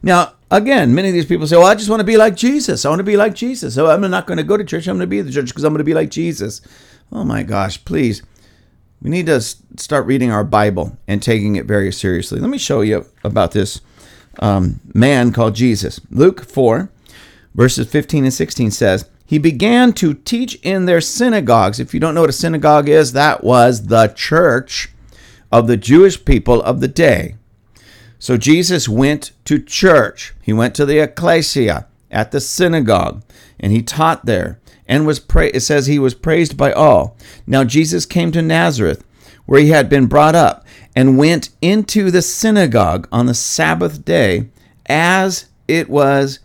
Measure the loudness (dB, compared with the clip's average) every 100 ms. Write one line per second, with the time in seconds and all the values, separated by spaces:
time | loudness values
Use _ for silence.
0 | 2 2 0 _ _ 0 2 2 2 2
1 | 0 -2 -2 -4 2 6 6 4 0 -2
2 | 2 4 4 2 -2 -2 -4 -4 -2 -2
3 | 0 0 0 -2 -8 -8 -8 -2 2 2
4 | 0 -4 -4 -6 -2 -2 -2 -8 -6 -6
5 | -4 -4 -4 -6 -6 -4 -4 -2 -2 -2
6 | -4 -6 -6 -6 -10 -12 _ _ _ _
7 | _ -10 -6 -6 -4 -4 -4 -8 -8 -2
8 | -2 -4 -12 _ _ _ _ _ _ _
9 | -8 -6 0 -2 -2 -14 _ -18 -4 -4
10 | 0 -2 0 -2 0 0 0 -2 -6 -10
11 | -6 -6 -2 -2 0 -4 -2 -2 -2 -4
12 | -4 -4 -6 -6 -6 -6 -4 -2 0 -2
13 | -6 _ -6 -2 -2 -2 -4 -8 _ _
14 | -20 -20 _ -6 -2 0 -2 -4 -6 0
15 | 2 2 0 0 -2 0 0 0 -4 -10
16 | -10 2 2 2 -10 -2 0 0 -4 _
17 | _ -20 -20 _ _ 0 0 2 -2 -2
18 | -2 0 0 -2 -6 -2 -4 0 0 0
19 | -4 _ _ 0 0 0 0 4 2 2
20 | -2 -4 -6 -6 -6 -8 -6 -2 0 0
21 | 0 -2 0 0 2 2 2 -2 -8 -4
22 | -2 0 0 0 -4 0 2 2 4 4
23 | 2 2 0 0 2 4 4 2 0 2
24 | 2 0 -2 2 2 0 -4 -12 -12 -16
25 | -20 -20 -20 -20 _ 0 2 0 4 6
26 | 6 4 0 0 4 0 2 -2 -4 0
27 | 2 2 -4 -14 _ _ _ _ _ -20
28 | -20 _ -4 -2 2 2 2 -2 -2 0
29 | 0 0 -6 _ -4 -4 -2 0 4 4
30 | 2 -6 -20 -12 -4 0 -2 -2 0 2
31 | 0 -2 0 0 0 -2 -2 -2 -8 _
32 | _ -6 -4 -6 -6 -2 0 0 2 0
33 | 0 -8 -18 _ _ _ -2 -2 -2 -2
34 | 0 0 -2 -4 -4 -10 _ _ _ -2
35 | 0 -4 _ 0 0 -2 -2 -2 0 0
36 | -2 -4 -4 0 -2 0 -2 2 4 4
37 | 0 -10 -20 -20 -2 0 2 0 0 -2
38 | -4 -2 -2 -2 0 0 0 0 -2 -4
39 | -10 _ _ _ 0 4 6 4 4 2
40 | 2 4 4 4 2 0 _ -20 -8 0
41 | 4 4 4 2 -4 _ 0 0 0 0
42 | 2 0 -2 -4 0 2 2 2 0 -2
43 | -4 -2 0 -2 -4 -2 -2 -2 -4 -6
44 | -2 0 2 0 -6 _ _ _ _ -2
45 | 0 0 -2 -6 -14 _ -4 -2 0 0
46 | 2 2 -2 -6